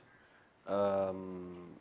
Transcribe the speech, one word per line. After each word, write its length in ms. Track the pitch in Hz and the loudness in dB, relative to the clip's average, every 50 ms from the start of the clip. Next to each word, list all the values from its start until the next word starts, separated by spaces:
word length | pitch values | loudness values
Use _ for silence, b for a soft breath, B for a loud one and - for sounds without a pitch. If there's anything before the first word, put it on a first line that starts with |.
| - b b b b b b b b b b _ - | -20 b b b b b b b b b b _ -4
um, 1080 | - 98 101 101 101 98 98 95 95 92 95 92 92 92 90 90 90 90 87 87 85 - - | 0 2 4 4 4 4 4 2 2 0 -4 -6 -6 -8 -8 -8 -10 -10 -12 -14 -14 -16 -18